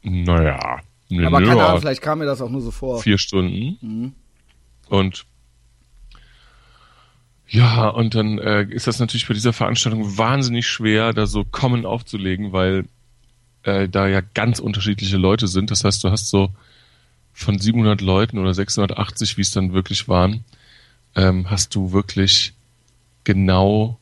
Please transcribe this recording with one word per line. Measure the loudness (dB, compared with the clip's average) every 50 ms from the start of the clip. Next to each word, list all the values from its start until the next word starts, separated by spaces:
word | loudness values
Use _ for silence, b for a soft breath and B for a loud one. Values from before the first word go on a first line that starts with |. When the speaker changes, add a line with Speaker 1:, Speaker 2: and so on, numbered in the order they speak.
| _
Speaker 1:
Naja, | -4 -2 0 2 4 4 4 4 2 0 -2 -6 -6 -8 -8 -10 _ _ _ _ _
nö, | -2 0 2
Speaker 2:
Aber | 4 4 4
Speaker 1:
nö, | 6
Speaker 2:
keine | 6 6 6 6
Ahnung, | 6
Speaker 1:
aber | 4 2
Speaker 2:
vielleicht | 0 -2 -4 -4
kam | -2 -4 -2 -2
mir | -2
das | -4 -2 -4
auch | -4 -6
nur | -6 -6
so | -8 -8
vor. | -10 -8 -8 -6 -6 -2
Speaker 1:
vier | 0 2 2
Stunden. | 2 0 -2 -2 -2 -2 -2 -4 -4 -6 -6 -8 -10
Speaker 2:
Mhm. | -10 -10 -8 -8 -8 -10 -12 -16 _ _ _ _ _ _ _ _ _ _ _ _ _ _
Speaker 1:
Und | 0 0 0 0 -4 -10 -18 _ _ _ _ _ _ _ _ _ _ _ _ _ _ -20 -20 -20 b b b b b b b b b b b b b b b b b b b b b b b _ _ _ _
ja, | _ 2 4 4 4 4 2 2 0
und | 0 0 -2 0 0
dann, | 0 0 0 -2 -2
äh, | -2 0 0 0 0
ist | -2 -6 -4 -4
das | -4 -2 -2
natürlich | -2 -2 -2 -6 -4
bei | -2 -4
dieser | 0 0 0 0
Veranstaltung | 0 0 0 0 0 -2 -2 -2 -2 -4 -4 -2
wahnsinnig | 0 0 2 2 0 0 -2 -2 -2 -4
schwer, | -4 -6 -2 0 2 2 4 2 2 0
da | 0 -2
so | 0 0 -2 -4
Common | -4 -4 -2 0 0 0 0 -2
aufzulegen, | -4 -6 -6 -6 -10 -10 -6 -4 -4 -4 -4 -4 -4 0
weil, | 0 0 2 0 0 -4 -6 _ _ _ _ _ _ _ _ _ _ _ _ _ _ _
äh, | -2 0 0 0 0
da | 0 0 2
ja | 2 0 0
ganz | -2 -2 _ -2 0 0 0 -2
unterschiedliche | -4 -4 -4 -4 -2 -2 -4 -2 -2 -2 0
Leute | 2 4 4 2 2 0
sind. | 0 0 -2 -2 0
Das | -2 0 0
heißt, | 0 0 0 0
du | 0
hast | 0 0 -2 0
so | 2 2 2 0 -2 b b b b b b b b b b b b b b _ _
von | -8 -4 -2 -2 0
siebenhundert | 0 0 2 4 2 2 2 2
Leuten | 2 2 2 2 2 0 -2 -2
oder | -2 0 0
sechshundertachtzig, | -2 -2 -2 0 -2 0 -2 -2 -4 -6 -6 -4 -6 -6 -4 -2
wie | -2
es | -4 -2
dann | 0 -2 -2 0 0
wirklich | -2 -2 -2 -6 -6 -2 0
waren, | 2 2 4 2 0 -4 -8 b b b b b b b b b b b b _ _
ähm, | 2 2 2 2 2 -2 -2
hast | -2 -4 -4 -4 -4
du | -4 -4 0 0
wirklich | -2 -2 0 -2 0 2 2 2 0 0 -4 _ _ _ _ _ _ _ _ _ _ _ _ _ _ _
genau | 0 2 2 4 4 4 4 4 4 4 2 0 -2 -4 -10